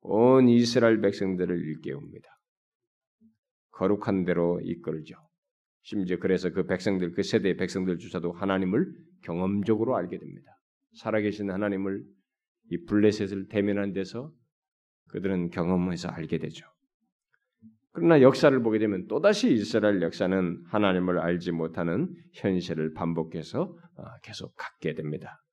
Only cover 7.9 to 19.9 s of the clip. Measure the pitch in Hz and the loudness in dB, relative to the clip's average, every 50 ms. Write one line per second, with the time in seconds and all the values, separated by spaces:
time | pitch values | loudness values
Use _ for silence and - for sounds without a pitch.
7.9 | 87 82 - - - 90 82 85 85 - 98 98 95 95 95 92 98 131 185 - | -2 -4 -6 -8 -8 -6 -6 -6 -6 -4 0 0 2 2 2 2 0 0 0 -2
8.9 | - - - _ _ _ - - 85 87 92 95 101 104 95 98 110 107 110 127 | -6 -18 -20 _ _ _ -10 -6 -4 -2 -2 0 0 0 2 2 2 2 2 0
9.9 | 127 98 90 90 92 90 87 73 - - _ _ _ _ _ _ _ _ _ _ | -2 -2 -4 -6 -8 -12 -12 -16 -18 -18 _ _ _ _ _ _ _ _ _ _
10.9 | _ - - 113 107 107 104 104 101 101 101 98 90 95 107 104 98 95 98 98 | _ -10 -4 -2 0 2 0 0 -2 -2 -4 -4 -2 -2 -2 -2 -2 -2 -4 -4
11.9 | 98 107 135 - _ _ _ _ _ _ _ _ _ _ _ _ 87 87 - - | -6 -6 -10 -14 _ _ _ _ _ _ _ _ _ _ _ _ -8 -8 -4 0
12.9 | 104 104 104 107 101 - 104 92 101 98 95 - - 104 101 104 101 101 101 101 | 2 6 6 6 4 2 -4 -4 -4 -8 -8 -2 0 0 2 2 0 0 -2 -4
13.9 | 90 98 95 92 - 117 135 156 - _ _ _ _ _ _ _ _ _ _ _ | -4 -6 -8 -6 -10 -12 -12 -12 -18 _ _ _ _ _ _ _ _ _ _ _
14.9 | _ _ _ _ - 98 92 98 98 90 87 85 87 95 82 87 92 90 90 92 | _ _ _ _ -10 -4 -2 -2 -2 0 -2 -4 -4 -4 -2 0 0 0 0 -2
15.9 | 87 85 90 87 - 82 80 76 85 78 80 78 - - - _ _ _ _ _ | -4 -6 -8 -10 -8 -10 -6 -6 -6 -6 -6 -8 -12 -16 -20 _ _ _ _ _
16.9 | _ _ _ _ _ _ _ _ _ _ _ _ _ _ - - _ _ _ _ | _ _ _ _ _ _ _ _ _ _ _ _ _ _ -20 -20 _ _ _ _
17.9 | _ 170 170 170 165 143 127 135 131 - 165 147 135 127 117 113 107 107 110 107 | _ 0 4 6 8 8 8 8 8 6 4 4 4 4 2 2 2 2 0 0
18.9 | 101 92 - - 104 131 - 202 214 214 - 233 143 110 101 - - 113 101 104 | -2 -4 -6 -4 -4 2 2 2 2 4 4 4 4 2 2 0 0 2 4 4